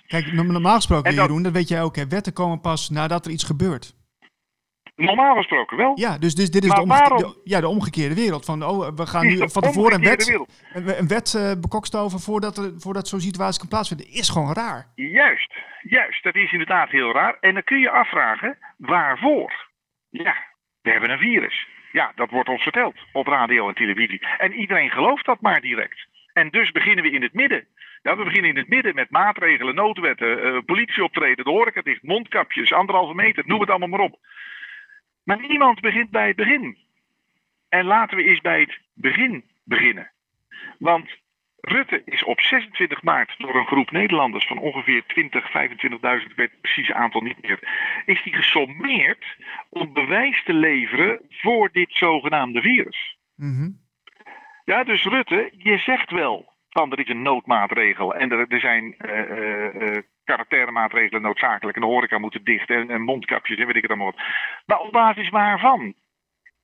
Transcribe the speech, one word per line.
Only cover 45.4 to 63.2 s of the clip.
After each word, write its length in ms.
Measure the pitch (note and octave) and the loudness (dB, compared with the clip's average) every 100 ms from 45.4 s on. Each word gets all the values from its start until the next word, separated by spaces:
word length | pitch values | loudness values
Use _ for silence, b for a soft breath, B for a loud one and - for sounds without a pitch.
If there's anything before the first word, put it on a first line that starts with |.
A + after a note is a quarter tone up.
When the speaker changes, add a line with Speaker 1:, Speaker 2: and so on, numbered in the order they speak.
| - | -4
Speaker 2:
vijfentwintigduizend, 800 | D#3 C3+ A#2+ C3+ A#2 B2 B2 A2 | -2 -4 -4 -6 -2 -2 -2 -4
ik 60 | - | -4
weet 240 | A#2+ _ | -4 _
precies 260 | - - B2 | -4 -2 -2
het 80 | - | 0
aantal 260 | A#2 A#2 | 0 0
niet 200 | A2+ - | -4 -6
meer, 180 | A2+ - B B B B - | -6 -4 B B B B -2
is 180 | F#3 | -2
die 100 | - | -2
gesommeerd 920 | - - D#3+ C3+ D3 C#4 A#3+ C#3+ A3 - - B B - | 0 2 2 0 -4 -2 0 0 -2 -10 -16 B B -10
om 240 | - D#3 | -8 -4
bewijs 500 | C#3 C3+ G3 C4+ - | -2 0 0 0 -2
te 100 | - | 0
leveren 640 | D#3+ D#3 C3+ A2+ B2 F#3 A#3 - | 2 4 2 0 0 0 0 -8
voor 400 | - G3 A#3 G3+ | -6 0 2 2
dit 200 | F3+ F3 | 2 0
zogenaamde 720 | - E3+ D#3 C#3+ D3+ B2+ A#2+ | 2 2 2 0 0 0 0
virus. 560 | G#3 B3 - - - - _ - | 2 2 0 -8 -14 -16 _ -10
Speaker 1:
Mhm. 340 | C#3+ C3 D#3+ G3 _ _ _ B B B B B - | -4 -2 -4 -8 _ _ _ B B B B B -2
Speaker 2:
Ja, 180 | G#3 | -2
dus 200 | A#3+ G#3 | 0 0
Rutte, 500 | F#3+ B3+ A#3+ F3+ A#3 - | 2 0 2 0 -2 -2
je 200 | G#3 G3+ | 0 2
zegt 340 | - B3+ - | 2 -2 -2
wel 420 | F3 C#3+ G2 - _ _ | -2 -2 -4 -8 _ _
van 220 | C3 C#3+ | -2 0
er 80 | C3+ | -2
is 100 | B2+ | -4
een 120 | A#2+ | -2
noodmaatregel 920 | C3+ B2+ - A#2 - - G#2+ F#2+ F#2 - | 0 0 2 2 2 2 0 2 -2 -2
en 160 | C3 | -2
er, 160 | A#2 A#2 | 0 0
er 120 | A#2+ | -2
zijn, 360 | C3 A2+ A2+ - | 0 0 -2 -10
eh, 220 | A2 G#2+ | -8 -6
eh, 720 | A2 A2 G#2+ G#2 G#2 G2+ G#2+ G#2 | -6 -6 -6 -4 -6 -4 -4 -4
eh, 80 | - _ | -8 _
quarantainemaatregelen 1000 | - C3 A#2 C3+ A#2+ A2+ A2 A2+ G#2+ A2 | -4 -4 0 0 0 0 0 2 0 0
noodzakelijk 540 | G#2+ G2+ C3 G#2 G#2 A2 | -2 0 0 0 -4 -2
en 60 | |
de 60 | A#2 | 2
horeca 300 | A#2+ A#2+ G#2+ | 2 2 -2
moet 280 | G#2+ A2 G#2 | -4 -4 0
dicht 240 | G#2+ - | 0 0
en, 200 | A#2+ A#2 | -2 -2
en 120 | A#2 | -4
mondkapjes 560 | A2+ C3 | -2 -4